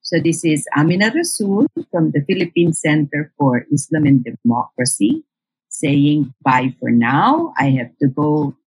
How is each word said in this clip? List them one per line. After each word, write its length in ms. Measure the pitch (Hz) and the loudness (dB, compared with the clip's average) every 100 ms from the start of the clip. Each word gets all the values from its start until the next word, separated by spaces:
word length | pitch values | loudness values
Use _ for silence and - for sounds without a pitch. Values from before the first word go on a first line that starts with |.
So 180 | - 165 | -2 -2
this 240 | 151 165 | 0 -2
is 240 | 165 151 - - | -2 -2 -2 0
Amina 340 | 156 180 214 | 2 2 0
Rasul 540 | 277 339 - 202 196 294 - - | 0 -4 -4 -2 0 0 -2 -6
from 200 | 175 156 | -2 0
the 120 | - 143 | 0 -2
Philippine 460 | 190 170 - 170 | -2 -2 0 0
Center 600 | 160 160 151 143 147 151 _ | 0 0 0 0 -4 -8 _
for 280 | 139 123 - | 0 0 -2
Islam 340 | 131 - 156 143 | -4 -2 0 4
and 200 | 139 120 | 2 2
Democracy 960 | 107 120 117 - - 123 - - 311 - _ _ _ _ | -4 -2 0 -4 -4 -4 0 0 0 -6 _ _ _ _
saying 640 | - 151 143 143 147 135 - | -6 0 2 2 2 -2 -4
bye 320 | 135 127 131 - | 0 0 0 -4
for 120 | 123 | 0
now. 600 | 117 117 135 214 302 330 - | 2 2 2 2 2 -2 -2
I 140 | 139 | 0
have 240 | 131 120 _ | 0 -2 _
to 60 | 143 | -2
go 480 | 135 151 151 143 - | 0 0 0 -2 -8